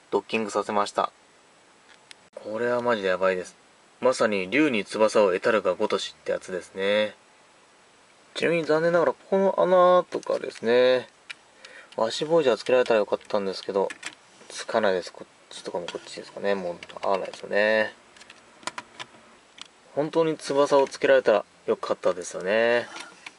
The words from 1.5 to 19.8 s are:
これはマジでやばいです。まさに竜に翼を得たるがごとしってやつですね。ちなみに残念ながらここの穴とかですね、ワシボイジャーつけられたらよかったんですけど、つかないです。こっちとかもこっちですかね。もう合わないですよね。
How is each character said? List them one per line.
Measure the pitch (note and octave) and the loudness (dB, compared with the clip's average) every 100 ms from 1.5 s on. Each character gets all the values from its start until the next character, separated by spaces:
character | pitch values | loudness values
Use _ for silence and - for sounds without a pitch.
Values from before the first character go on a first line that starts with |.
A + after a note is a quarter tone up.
| _ _ _ _ - _ - _ | _ _ _ _ -20 _ -20 _
こ | - G#2+ G#2+ | -18 -10 -4
れ | A#2+ | -2
は | B2 | 0
マ | A#2+ A2+ | 0 0
ジ | |
で | F#2+ | 0
や | F2+ | 2
ば | F#2+ | 2
い | F#2 | 0
で | F2 | -4
す。 | - _ _ _ _ | -14 _ _ _ _
ま | B2 | 0
さ | B2+ A#2 | 2 2
に | G2+ F2+ | 0 0
竜 | C3 D3+ | 2 2
に | A2+ | 0
翼 | F#2+ G#2 G#2+ A#2 | -4 0 2 4
を | G2+ | 4
得 | F#2 | 2
た | B2 | 2
る | A2 | 2
が | F#2 | 0
ご | F2 G#2+ | 0 -2
と | G2 | -2
し | - - | -6 -10
っ | |
て | - | -6
や | F2+ | -6
つ | - | -6
で | F#2 | -10
す | - | -10
ね。 | F#2+ G2 G#2 G#2+ - _ _ _ _ _ _ _ _ _ _ _ | -6 0 0 0 -6 _ _ _ _ _ _ _ _ _ _ _
ち | - | -4
な | C3+ | -2
み | E3+ | -2
に | |
残 | D3 D#3 | 0 0
念 | E3+ | 2
な | E3+ | 2
が | C#3+ | 0
ら | |
こ | - - | -2 -2
こ | G3 | 0
の | G3 - | 0 2
穴 | F3 F#3 F3+ F3+ F3 | 2 6 6 4 2
と | - | -4
か | - - | -4 -6
で | - | -6
す | - | -6
ね、 | A2 B2 B2+ B2+ - _ - - _ _ - - - - | 0 4 4 2 -2 _ -20 -20 _ _ -20 -20 -14 -4
ワ | A2+ | -4
シ | - | -2
ボ | D#3 E3 | 0 2
イ | |
ジ | C3+ | 4
ャ | |
ー | G#2+ | 2
つ | |
け | - | 2
ら | B2+ | 2
れ | |
た | B2 | 4
ら | A2+ | 2
よ | G2+ | 2
か | G#2 | -2
っ | - | -4
た | G#2+ | -4
ん | G2 | -4
で | |
す | F2+ | -6
け | - | -4
ど、 | G2 F#2+ - - - _ - - | -2 -2 -4 -16 -18 _ -20 -18
つ | - - | -14 -4
か | A#2 | 0
な | G#2 | 0
い | |
で | F#2 | 0
す。 | - | -4
こ | - | -12
っ | - _ _ | -20 _ _
ち | - | -16
と | - | -10
か | F#2 | -8
も | F2 | -8
こ | - | -10
っ | |
ち | - - | -14 -16
で | |
す | F#2 | -16
か | - | -6
ね。 | G2 | -2
も | G2 F2+ | -2 -4
う | F2 - - | -8 -14 -8
合 | - | -2
わ | F#2+ | -2
な | |
い | - | -4
で | |
す | - | -12
よ | F#2 | -4
ね。 | G2 G#2+ A2 G#2+ - _ - - - - _ - - - - - - - _ _ - - _ | 0 2 2 0 -6 _ -20 -20 -20 -20 _ -14 -14 -16 -20 -20 -20 -20 _ _ -20 -20 _